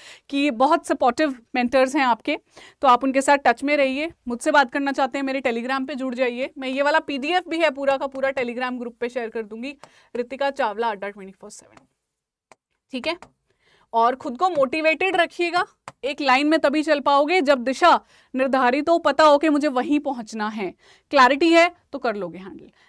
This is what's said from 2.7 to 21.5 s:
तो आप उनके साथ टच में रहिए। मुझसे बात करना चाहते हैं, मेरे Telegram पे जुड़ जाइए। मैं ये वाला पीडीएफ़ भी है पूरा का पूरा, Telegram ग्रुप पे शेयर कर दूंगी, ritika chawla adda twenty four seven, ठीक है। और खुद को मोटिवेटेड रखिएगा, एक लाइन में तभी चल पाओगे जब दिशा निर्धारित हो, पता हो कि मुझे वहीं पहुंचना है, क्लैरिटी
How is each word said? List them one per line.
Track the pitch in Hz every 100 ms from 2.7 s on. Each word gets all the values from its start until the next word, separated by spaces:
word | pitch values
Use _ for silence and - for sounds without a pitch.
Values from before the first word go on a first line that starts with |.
| -
तो | 262
आप | 247
उनके | 269 262
साथ | 269 285 240
टच | 240
में | 277 294
रहिए। | 269 262 330 - 240
मुझसे | 240 320
बात | 294 262
करना | 285 277
चाहते | 269 262 277
हैं, |
मेरे | 269 269
Telegram | 262 233 247 269 262
पे |
जुड़ | 277 262
जाइए। | 240 254 240 285 285
मैं | 262
ये | 262
वाला | 285 311
पीडीएफ़ | 302 277 294 359 359
भी | 330
है | 311
पूरा | 277 277 269
का | 277
पूरा, | 269 269
Telegram | 269 240 233 254 254
ग्रुप | 233 233
पे | 240
शेयर | 247 226
कर | 226
दूंगी, | 208 226 269 285 - _ _
ritika | 233 247 269 277
chawla | 277 233 208 233
adda | 202 202
twenty | 202 190
four | - 208
seven, | - _ - 262 _ _ _ _ _ _ _ _ _ _
ठीक | 254 302
है। | 339 - _ _ _ _ _ _
और | 226 233 262
खुद | 302 247
को | 370
मोटिवेटेड | 311 262 320 311 311 381 370
रखिएगा, | 330 - 349 349 415 _ - -
एक | 262 294
लाइन | 277 254 294
में | 311
तभी | 302 302
चल | 294 294
पाओगे | 285 285 294 370
जब | 277 277
दिशा | 233 262 349 247 _ _ _
निर्धारित | 254 269 262 247 285 302
हो, | 339
पता | 320 277
हो | 311 285
कि | 320
मुझे | 285 294
वहीं | 254 311 294
पहुंचना | 294 247 220 220 214
है, | 220 185 - _ _ -
क्लैरिटी | 285 254 277 330